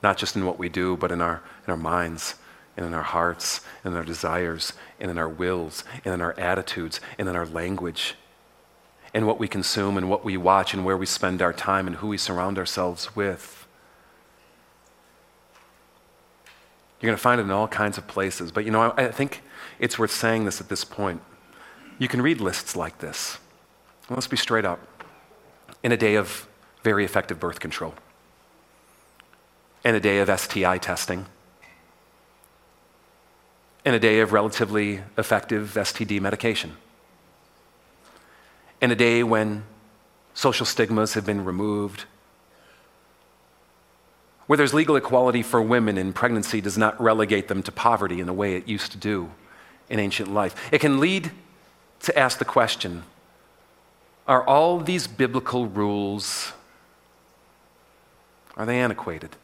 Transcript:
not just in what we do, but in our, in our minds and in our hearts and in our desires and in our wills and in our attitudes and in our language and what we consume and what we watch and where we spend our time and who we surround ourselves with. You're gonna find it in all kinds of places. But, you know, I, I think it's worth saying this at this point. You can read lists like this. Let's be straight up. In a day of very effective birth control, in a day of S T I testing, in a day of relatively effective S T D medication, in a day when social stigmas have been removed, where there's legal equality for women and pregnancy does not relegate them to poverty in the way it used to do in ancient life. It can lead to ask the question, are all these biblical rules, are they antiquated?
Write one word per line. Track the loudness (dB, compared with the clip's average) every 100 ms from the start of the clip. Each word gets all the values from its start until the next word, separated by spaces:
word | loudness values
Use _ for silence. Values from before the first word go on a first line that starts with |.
not | 4 2
just | -2 -2
in | -2
what | -2
we | -4
do, | 0 0 0
but | 0
in | 0
our, | -2 -2 -8 -14 -6
in |
our | -4
minds | -2 -2 -2 -6 -10 -12 -20 -20 -18 -10
and | -6
in |
our | -6
hearts | -4 0 0 -2 -4 -6 -10 -12
and | -6
in | -6
our |
desires | -6 -6 -2 -2 -2 -4 -8 -10 -20 -10
and | -6
in | -4
our | -4
wills | -2 -2 -2 -4 -10 -14 -10
and | -6
in | -4
our | -4 -2
attitudes | -2 -2 -4 -8 -8 -10 -12 -8
and | -4
in | -4
our | -4
language | -6 -6 -4 -6 -6 -8 -8 _ _ _ _ _ _ _ _ -6
and | -2 0
what | 0
we | -2
consume | -2 -2 0 0 0
and | 0
what | 0 -2
we | 0
watch | 4 4 4
and | -2
where | 0 0
we | -2
spend | -2 -2 0
our | 0
time | 0 0 0 0
and | -6
who | -6
we | -4
surround | -4 -2 -2 -4
ourselves | -4 -2 -2 -4 -10 -4
with. | -4 -4 -10 -20 -20 _ _ _ _ _ _ _ _ _ _ _ _ _ _ _ _ _ _ _ _ _ _ _ _ _ _ _ -20 -20 _ _ _ _
You're | 0
gonna | 4
find | 4 4
it | 2
in |
all | 0 0
kinds | 0 -2 -2
of | -8
places. | -4 -4 -4 -6
But, | -4 0
you |
know, | 4
I, | 4 2 -2
I |
think | 0 -4 -4 -18 -20 -20 -4
it's | -4 0
worth | -2
saying | 0 0 2
this | 0 -4
at | -8
this | -8
point. | -8 -4 -4 -4 -12 -20 _ -20 -20 -20 -20 -6
You | -2
can | 0
read | 0 0
lists | -2 -4 -6 -6
like | -6 -8
this. | -12 -8 -10 -10 -18 _ _ _ _ _ -8
Let's | -6 -4
be | -2
straight | 0 2 0
up. | -4 -10 -20 -20 -20 _ -20 -20 -20 -20 -4
In | 0
a | 4
day | 4 4
of | 0 -8 -14 _ _ _
very | 0 2
effective | 2 0 -4 -6
birth | -6 -6
control, | -10 -8 -10 -12 -20 _ _ _ _ _ _ _ _ _ _ _ -20 _ _ _ _ _
in | 2 4
a |
day | 4 4
of | 4
S | 2 0
T | 0 2
I | 2
testing, | -2 -4 -4 -6 -8 -18 _ _ -20 -20 _ _ _ _ _ _ _ _ _ _ _ _ _ _ _ _ _ _ _ _
in | 0 4
a |
day | 6 6
of | 6
relatively | 4 2 0 0 0 0 -4 -6 -6
effective | 0 0 0 -4 -2 -2
S | -4
T | -4 -2
D | -2
medication, | -2 0 0 -2 -6 -12 _ _ _ _ _ _ _ _ _ _ _ _ -20 -20 _ -20 -20 _ -20 _
in | 2
a | 4
day | 6 6
when | 4 4 2 -2 -8 -20 _ _ _ _ _ 0
social | 0 2
stigmas | -2 0 2 2 2 0
have | -2
been | -2
removed, | -2 -2 -2 -2 -4 -8 -18 _ _ _ _ _ -20 -20 _ _ _ _ _ _ _ _ _ _ _ _ _ _ _ _ 2
where | 4
there's | 6 6
legal | 6 4
equality | 6 4 6 4
for | 2 2
women | 4 4 4 2
and | -2
pregnancy | 0 2 2 0 -2
does | -2 2
not | 2 4
relegate | 4 4 4 2 0
them | -4
to | -4
poverty | 2 2 4 0 -2
in | -4
the |
way | -2 -2
it | -2 -4
used | -6 -6
to | -6
do | -4 -4 -4 -12 -20 -20 -20 -20 _
in | -2
ancient | -2 -2 -2
life. | 0 -2 -4 0
It | 2
can | 4 4
lead | 2 0 -4 -12 -20 _ _ _ _ _
to | 0 4
ask | 4 2
the | 2
question, | 4 2 0 -6 -8 -12 _ _ _ _ _ _ _ _ _ _ _ 2
are | 4 6
all | 4 6 2
these | 0 -2 -4
biblical | 0 0 0 -2 -2 -2
rules, | -2 -2 0 -2 -4 -6 -6 -8 -12 -20 _ _ _ _ _ _ _ _ _ _ _ _ _ _ _ _ _ _ -8
are | -2
they | 2
antiquated? | 0 0 -6 -8 -12 -18